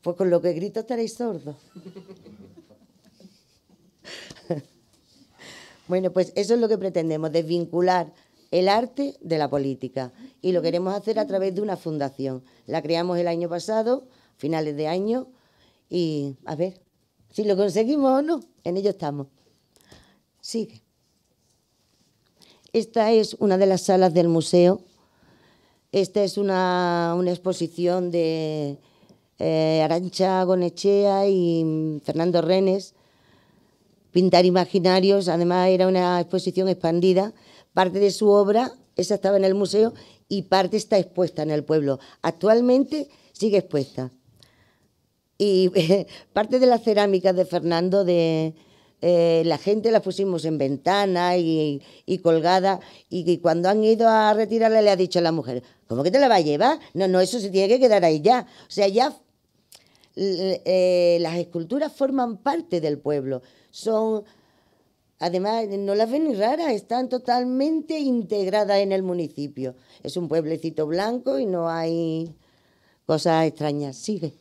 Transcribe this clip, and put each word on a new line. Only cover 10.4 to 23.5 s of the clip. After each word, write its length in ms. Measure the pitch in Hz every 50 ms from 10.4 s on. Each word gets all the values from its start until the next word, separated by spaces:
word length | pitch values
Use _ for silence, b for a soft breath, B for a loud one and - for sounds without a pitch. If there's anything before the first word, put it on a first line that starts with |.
Y 80 | - 180
lo 100 | 185 175
queremos 320 | 151 165 165 175 185 185
hacer 240 | 196 202 202 214 220 220
a 80 | 214 185
través 260 | 190 190 190 196 180
de 80 | 190
una 140 | 208 214 185
fundación. 680 | - - 165 156 147 139 135 135 - 135 135 131 127 127 b b b b
La 160 | - 127 160
creamos 360 | 147 147 165 165 175 180 180 175
el 100 | 175 170
año 200 | 170 165 175 170
pasado, 600 | 170 175 165 - 220 220 220 226 254 277 262 b b b b b b
finales 400 | _ - 147 165 160 156 151 147
de 120 | 143 156 151
año, 400 | 170 185 196 220 233 254 254 254 b b b b b b b b b b b _
y 460 | - 180 170 160 156 147 143 139 135 _ _
a 120 | - 156
ver 240 | 147 175 190 185 _ _ _ _ _ _ _ _ _ _ _
si 140 | _ - 214
lo 120 | 208 196
conseguimos 640 | 185 202 202 151 208 226 233 302 302 269 262 262 269
o 40 |
no, 180 | 294 311 339 277 - _ _ _ _
en 120 | 165 175 190
ello 120 | 196 202
estamos. 380 | 190 190 170 147 143 143 139 139 _ _ _ _ _ _ _ _ _ b b b b b b b b b b _ _ _
Sigue. 420 | - - - 226 214 - - - _ _ _ _ _ _ _ _ _ _ _ _ _ _ _ _ _ _ _ _ _ _ _ _ _ _ _ _ _ _ _ b b b b b b b
Esta 400 | - 226 220 226 - 233 214 214
es 220 | 233 220 214 214 -
una 220 | - - 202